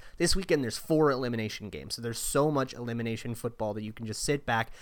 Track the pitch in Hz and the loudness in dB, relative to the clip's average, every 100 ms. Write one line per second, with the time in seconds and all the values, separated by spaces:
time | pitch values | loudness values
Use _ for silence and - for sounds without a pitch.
0 | - - 170 190 185 156 120 - - 156 | -10 0 4 4 4 2 2 -2 2 6
1 | 151 127 123 113 107 - 104 80 76 - | 6 4 0 0 -2 -4 -10 -10 -8 -6
2 | 117 113 - 143 147 143 131 - 120 117 | -6 -4 0 4 4 4 0 -4 -6 -2
3 | 117 110 120 113 120 - 107 104 107 107 | -2 -4 -6 -4 -6 -4 -4 -4 -6 -8
4 | 113 104 - 147 - 113 113 - | -8 -4 -2 -2 0 0 0 -8